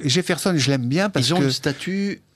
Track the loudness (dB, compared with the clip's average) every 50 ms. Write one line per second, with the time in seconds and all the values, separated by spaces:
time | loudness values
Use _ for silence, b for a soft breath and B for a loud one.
0 | -2 0 0 0 0 0 -2 0 0 0 2 2 2 2 2 0 0 0 0 0
1 | 0 0 0 0 0 2 2 2 2 2 0 0 -2 -4 -4 -4 -4 -4 -4 -2
2 | -2 -4 -4 -6 _ _ -4